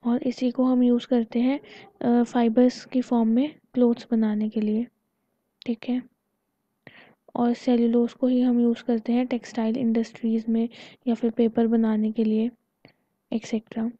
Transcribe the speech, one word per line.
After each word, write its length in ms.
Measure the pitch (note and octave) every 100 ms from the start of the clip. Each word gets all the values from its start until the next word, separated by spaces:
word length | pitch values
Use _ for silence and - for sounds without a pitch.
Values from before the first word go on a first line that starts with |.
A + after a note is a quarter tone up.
और 180 | A#3+ A#3+
इसी 280 | B3+ - B3+
को 140 | A#3+
हम 180 | B3+ B3+
यूज़ 240 | B3 A#3+ -
करते 340 | B3 A3+ A#3
हैं, 200 | B3 C#4+ - - - _
अ, 200 | - A#3+
फाइबर्स 600 | A#3 B3 A#3 A3 B3 -
की 160 | - B3+
फॉर्म 280 | B3 A#3+ A3+
में 260 | A#3 D4 - _
क्लोथ्स 320 | - A#3+ A#3 -
बनाने 380 | A3+ A3 G#3 G#3+
के 120 | G#3+
लिए, 260 | G#3+ G#3+ A#3+ _ _ _ _ _ _ _ -
ठीक 220 | A3+ -
है। 140 | B3+ B3+ _ _ _ _ _ _ _ - - - _ - -
और 180 | A#3+
सेल्यूलोज 580 | A#3+ - A#3+ A#3 A#3+ A#3+
को 140 | - B3+
ही 140 | B3
हम 200 | B3+ A#3+
यूज़ 220 | A#3+ A#3
करते 300 | - A#3 A3
हैं 140 | A#3 B3+
टेक्सटाइल 500 | A#3+ - - A3 A#3
इंडस्ट्रीज 680 | A#3 A3+ A3+ - A3+ A3+ A3+
में 200 | A3+ A#3 - - - B3
या 80 |
फिर 160 | A3+ A#3
पेपर 360 | A3+ A#3 A#3 A#3
बनाने 460 | A#3 A3 G#3+ A3
के 120 | A3
लिए, 260 | A3 G#3+ A#3 - _ _ - _ _ _ _
एटसेटरा। 580 | A3+ - A3 - - A3+